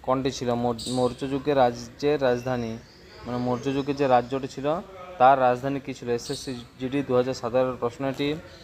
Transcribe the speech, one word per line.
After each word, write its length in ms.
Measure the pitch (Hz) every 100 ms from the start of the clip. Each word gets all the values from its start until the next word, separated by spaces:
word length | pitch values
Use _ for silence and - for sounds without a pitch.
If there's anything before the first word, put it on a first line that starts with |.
কোনটি 280 | - 135 131
ছিল? 240 | 123 120
মৌর-, 340 | 120 120 113 120
মৌর্য 420 | 127 123 120 135
যুগের 260 | 139 139 139
রাজ্যের 680 | 123 120 120 - 143 147
রাজধানী, 560 | 131 123 123 123 117 113 - - - - 117
মানে 120 | 123
মৌর্য 360 | 123 123 131
যুগের 220 | 135 135 139
যে 100 | 139
রাজ্যটি 400 | 123 120 135 131
ছিল 320 | - 139 165 - - - -
তার 220 | 127 139
রাজধানী 400 | 127 123 139 139
কী 140 | 135
ছিল? 140 | 127 123
এসএসসি 540 | 117 - 135 - 123 117 -
জিডি 220 | 127 139
দু 140 | 131 123
হাজার 180 | 127
সতেরোর 420 | 127 120 127 127 120
প্রশ্ন 280 | 120 -
এটি। 300 | 135 127 143 156 - -